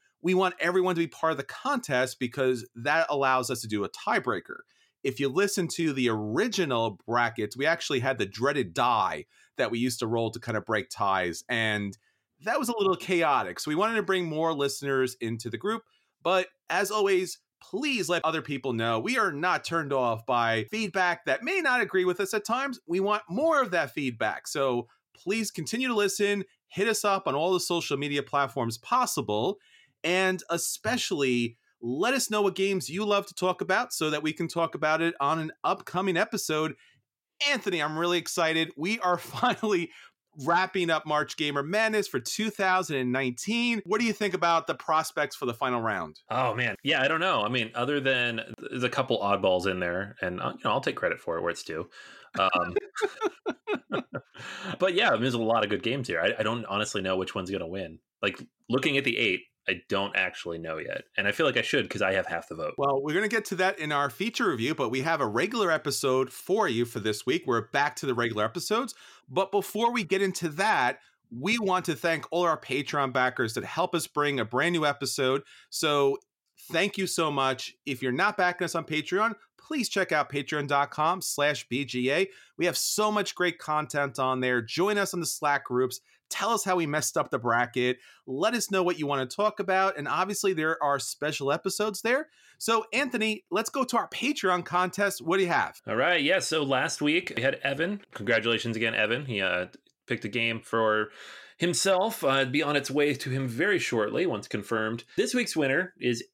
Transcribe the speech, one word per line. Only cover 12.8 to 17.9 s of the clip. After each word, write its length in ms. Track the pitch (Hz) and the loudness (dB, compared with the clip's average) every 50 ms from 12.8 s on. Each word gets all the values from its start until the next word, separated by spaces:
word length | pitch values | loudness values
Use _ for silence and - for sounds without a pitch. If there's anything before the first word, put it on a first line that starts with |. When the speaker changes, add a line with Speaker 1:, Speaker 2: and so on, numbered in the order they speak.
| 196 190 185 | 2 2 0
Speaker 1:
chaotic. 640 | 180 - 185 185 170 165 151 139 120 101 90 92 - | 0 0 0 2 2 4 4 4 2 2 -2 -6 -6
So 100 | - 151 | -4 -2
we 60 | 151 | 0
wanted 200 | 170 208 226 226 | 0 2 2 2
to 60 | 214 | 0
bring 220 | 180 185 190 185 175 | 0 2 0 0 0
more 280 | 160 151 156 160 165 | -2 0 0 0 0
listeners 640 | 160 139 139 139 139 - 143 139 135 131 131 123 - - | 2 2 0 0 0 -2 -2 0 2 2 2 0 -2 -4
into 280 | 117 113 117 113 - 117 | -4 -4 -4 -6 -6 -6
the 100 | 117 110 | -6 -4
group, 260 | - 208 226 220 - _ _ _ _ _ _ _ - | -2 -2 -4 -4 -6 _ _ _ _ _ _ _ 0
but 240 | 165 190 185 180 - _ _ _ - | 2 2 2 2 -2 _ _ _ -4
as 220 | 165 185 208 190 | -2 0 0 0
always, 480 | 214 214 196 196 190 185 185 - - - _ _ _ _ | 2 2 2 4 4 2 2 0 -6 -12 _ _ _ _
please 480 | - - 175 220 294 294 | -14 -10 -6 -4 -2 -2